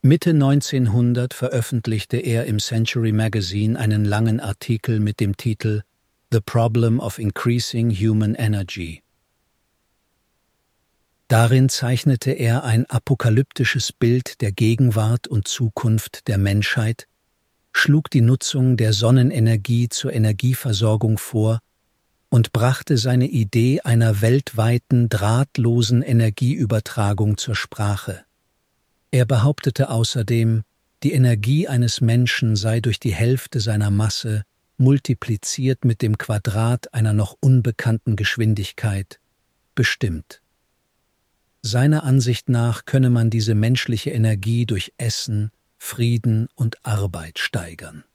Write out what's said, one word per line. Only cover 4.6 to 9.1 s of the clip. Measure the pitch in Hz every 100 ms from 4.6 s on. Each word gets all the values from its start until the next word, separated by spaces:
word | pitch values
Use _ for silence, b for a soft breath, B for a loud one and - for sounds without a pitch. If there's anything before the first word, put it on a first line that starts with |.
| - 113 - 110
mit | 104 104
dem | 101 95
Titel | 120 107 110 107 - _ _ _ _
The | 113
Problem | - 120 117 117 117 117
of | 110 -
Increasing | 107 - 120 120 - 120 117
Human | 98 110 107 107
Energy. | 113 110 104 92 - 82 80 _